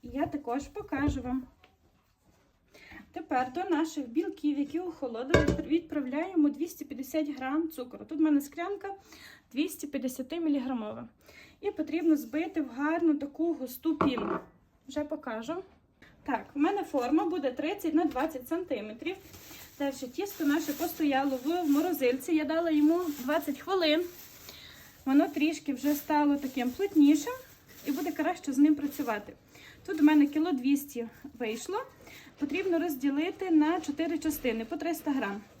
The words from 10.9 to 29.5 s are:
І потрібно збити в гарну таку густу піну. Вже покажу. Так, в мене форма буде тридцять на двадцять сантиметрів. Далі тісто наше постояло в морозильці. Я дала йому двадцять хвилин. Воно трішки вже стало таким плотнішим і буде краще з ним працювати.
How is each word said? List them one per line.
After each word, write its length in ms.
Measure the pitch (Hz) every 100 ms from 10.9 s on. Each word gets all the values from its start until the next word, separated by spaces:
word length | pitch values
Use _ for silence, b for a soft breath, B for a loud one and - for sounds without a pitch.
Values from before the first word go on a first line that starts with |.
| 226 233 _ B B B B
І 100 | 403
потрібно 460 | 415 311 320 339 302
збити 440 | 226 294 370 349
в 80 | 269
гарну 460 | 233 294 330 330
таку 400 | 294 285 - 330
густу 420 | 330 254 - 320 302
піну. 420 | 294 247 170 - - _ _ _ -
Вже 160 | 285
покажу. 580 | 294 302 269 220 233 339 381 - _ _ B B
Так, 240 | - 233 202
в 40 | 285
мене 260 | 302 403
форма 400 | 339 277 240 302
буде 280 | 381 339 269
тридцять 420 | 247 302 403 330
на 100 | 302
двадцять 440 | 339 254 311 262 247
сантиметрів. 680 | 330 370 240 214 226 311 392 - B B B B -
Далі 140 | 277
тісто 540 | 262 247 - 403 - 285
наше 260 | 294 302
постояло 640 | 285 330 - 302 262 277 262
в 260 | 262 349 330
морозильці. 640 | 285 330 330 254 262 -
Я 100 | 311
дала 260 | 302 320 339
йому 340 | 302 302 339
двадцять 560 | 359 285 247 311 320 -
хвилин. 440 | - 381 320 311 349 - - B B B B B B B
Воно 240 | - 277 339
трішки 460 | - 294 311 -
вже 200 | 247 262
стало 420 | 294 - 302 294 285
таким 340 | 269 - 247
плотнішим 640 | 247 392 320 285 302 - 508 - - - - -
і 60 |
буде 200 | 294 339
краще 400 | 311 311 349 -
з 60 | 262
ним 160 | 294
працювати. 580 | 294 277 - 247 208 - - _